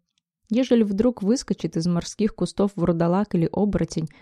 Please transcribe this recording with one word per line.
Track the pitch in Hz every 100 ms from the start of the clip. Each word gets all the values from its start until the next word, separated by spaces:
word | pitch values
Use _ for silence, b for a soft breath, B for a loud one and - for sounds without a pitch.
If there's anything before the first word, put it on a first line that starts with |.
| _ _ _ _ _
Ежели | 226 262 240
вдруг | 208 196 240 240
выскочит | 190 262 - 196 170 165
из | 170
морских | 170 - - 202 -
кустов | 180 - 202 -
вурдалак | 175 170 170 185 214
или | 180 160
оборотень, | - 202 180 165 - 156 b